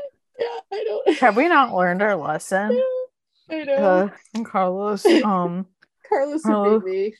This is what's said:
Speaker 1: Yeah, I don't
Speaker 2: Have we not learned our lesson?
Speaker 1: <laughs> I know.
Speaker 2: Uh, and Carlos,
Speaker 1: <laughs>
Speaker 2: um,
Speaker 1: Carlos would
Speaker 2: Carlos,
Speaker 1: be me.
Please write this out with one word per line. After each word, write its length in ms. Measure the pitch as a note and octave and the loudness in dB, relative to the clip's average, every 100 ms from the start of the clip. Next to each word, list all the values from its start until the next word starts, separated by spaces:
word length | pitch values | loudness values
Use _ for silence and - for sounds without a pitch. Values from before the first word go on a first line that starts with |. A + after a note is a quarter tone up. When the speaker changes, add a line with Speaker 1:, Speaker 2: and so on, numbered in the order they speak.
| C#5+ - _ - | -14 -16 _ -8
Speaker 1:
Yeah, 80 | A#4 A#4 - | -8 -8 -10
I 120 | G4+ | -8
don't 340 | A4 G#4+ - D4+ | -6 -2 -2 2
Speaker 2:
Have 180 | B3 G#3 | 2 4
we 120 | D#4+ | 4
not 260 | D#4+ B3 | 4 4
learned 280 | F#3+ F3+ F3+ | 2 0 2
our 140 | G#3+ F#3+ | 0 0
lesson? 680 | C#3+ D#3 - F#3+ G#3 B4 C5 B4+ B4+ _ | -2 -6 -2 -2 0 0 -2 -4 -8 _
Speaker 1:
<laughs> 340 | _ _ _ | _ _ _
I 140 | D#4 | -10
know. 180 | C#4+ C#4 | -2 0
Speaker 2:
Uh, 260 | G3 F#3 G3 - _ | 4 2 0 -6 _
and 120 | A3 A3+ | -10 -4
Carlos, 680 | G3+ F#3 F#3 G#3 G3+ G4 | -2 -2 -2 -4 0 2
Speaker 1:
<laughs> 80 | E4+ | 4
Speaker 2:
um, 420 | G#3+ F#3+ F3 F3 F#3+ _ _ _ - | 4 0 0 -4 -8 _ _ _ -4
Speaker 1:
Carlos 360 | F4 C#4+ D4 | -2 -2 -2
would 180 | G#3+ G#3+ | 0 2
Speaker 2:
Carlos, 200 | G3+ A3 | 2 2
Speaker 1:
be 60 | F#3 F#3+ G3+ | 0 -4 -4
me. 60 | A3 | -6